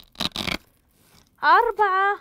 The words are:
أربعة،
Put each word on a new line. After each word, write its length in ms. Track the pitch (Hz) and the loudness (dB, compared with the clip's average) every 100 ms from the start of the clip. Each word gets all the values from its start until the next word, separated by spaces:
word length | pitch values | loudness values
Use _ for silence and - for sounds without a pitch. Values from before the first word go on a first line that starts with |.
| _ - - - - - - _ _ _ _ _ _ _ | _ -10 -8 -6 -6 -8 -10 _ _ _ _ _ _ _
أربعة، 760 | 294 349 466 427 415 381 392 403 | 2 4 2 0 0 0 -2 -4